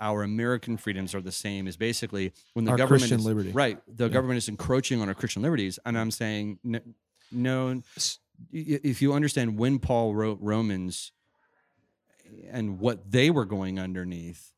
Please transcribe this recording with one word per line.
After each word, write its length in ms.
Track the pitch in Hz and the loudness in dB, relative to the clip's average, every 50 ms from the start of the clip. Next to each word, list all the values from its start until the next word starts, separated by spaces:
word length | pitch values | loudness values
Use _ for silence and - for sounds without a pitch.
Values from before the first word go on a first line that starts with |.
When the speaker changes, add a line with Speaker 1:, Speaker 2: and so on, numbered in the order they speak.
Speaker 1:
our 220 | 107 107 107 104 104 | -4 -2 -2 -2 -2
American 520 | 101 107 113 117 120 123 117 - - 117 | -2 -2 -2 0 0 0 -2 -2 -4 -6
freedoms 380 | 104 - 110 98 95 95 90 92 | -4 -4 -4 -4 -4 -4 -6 -6
are 60 | 98 | -8
the 100 | 90 95 - | -8 -8 -8
same 360 | - - 104 98 98 95 95 | -8 -6 -6 -6 -6 -6 -8
as 80 | 85 | -6
basically 560 | 82 110 117 117 - - 110 - 98 95 92 - _ _ _ - | -2 -2 -2 -2 -2 -4 -4 -4 -4 -4 -4 -6 _ _ _ -2
when 100 | 117 113 | 0 2
the 80 | 110 123 | 4 4
Speaker 2:
Our 40 | |
Speaker 1:
government 260 | 123 131 131 139 131 127 | 6 8 8 8 8 8
Speaker 2:
Christian 180 | 117 120 113 | 6 4 2
Speaker 1:
is, 60 | 110 | 2
Speaker 2:
liberty. 240 | 110 110 107 98 92 101 | 2 2 0 0 0 2
Speaker 1:
right, 280 | 131 139 120 101 - - - 113 | 2 2 2 0 -2 -10 -10 -4
the 100 | 117 123 | 0 0
Speaker 2:
Yeah. 60 | 113 117 | 2 2
Speaker 1:
government 260 | 131 131 127 127 120 | 2 2 2 0 -2
is 100 | - - | -2 -4
encroaching 520 | 104 - - - 127 135 135 - 131 117 | -6 -4 -2 0 2 2 2 2 0 0
on 80 | 107 95 | 0 -2
our 60 | 95 | -2
Christian 280 | - - 113 - 95 113 | -2 -4 -4 -2 -2 0
liberties. 360 | 160 170 123 98 95 92 - - | 0 0 0 0 -2 -4 -6 -6
And 120 | 120 117 | -4 -2
I'm 140 | 113 110 110 | -2 -2 -2
saying, 480 | 107 - 117 107 107 104 104 104 101 - - | -4 -4 -4 -4 -4 -4 -4 -6 -8 -8 -6
n-, 300 | 120 113 117 - 120 113 _ _ _ _ _ _ _ | -6 -6 -6 -6 -10 -20 _ _ _ _ _ _ _
no, 520 | 120 123 123 131 131 131 131 127 131 127 120 - - | -4 -2 0 0 0 0 0 -2 -4 -6 -8 -10 -8
Speaker 2:
S- 220 | - - - - - _ _ _ - - - - | -6 -6 -6 -6 -8 _ _ _ -20 -16 -12 -10
Speaker 1:
y-, 280 | 160 156 160 147 139 - | -6 -4 -2 -2 0 0
if 180 | 143 123 - 139 | 0 0 2 2
you 100 | 139 143 | 4 4
understand 440 | 147 151 143 - 143 120 113 107 107 | 4 2 2 2 0 0 0 0 2
when 200 | 117 131 139 127 | 2 2 2 2
Paul 360 | - - 127 117 117 110 104 | 2 2 2 2 2 2 0
wrote 220 | 107 110 110 107 98 | 0 0 0 -2 -2
Romans 720 | 101 104 107 110 113 107 98 92 90 90 87 - - - - _ _ _ _ _ _ _ _ _ _ _ _ _ _ _ _ _ _ _ _ _ _ - 107 98 92 92 | -2 0 0 2 0 0 -2 -2 -4 -6 -6 -8 -10 -12 -16 _ _ _ _ _ _ _ _ _ _ _ _ _ _ _ _ _ _ _ _ _ _ -20 -20 -20 -16 -10
and 280 | 117 123 110 104 95 90 | -6 -4 -4 -4 -4 -2
what 320 | 104 123 113 92 95 98 | 0 0 0 -2 -2 0
they 200 | 107 127 135 156 | 4 6 6 6
were 140 | 170 143 110 | 6 4 0
going 340 | 92 104 98 95 92 95 95 | 0 -2 -4 -2 -2 -4 -4
underneath 760 | 92 92 92 92 90 92 90 85 82 85 85 - - - _ | -4 -4 -6 -6 -6 -6 -6 -8 -10 -12 -14 -16 -20 -20 _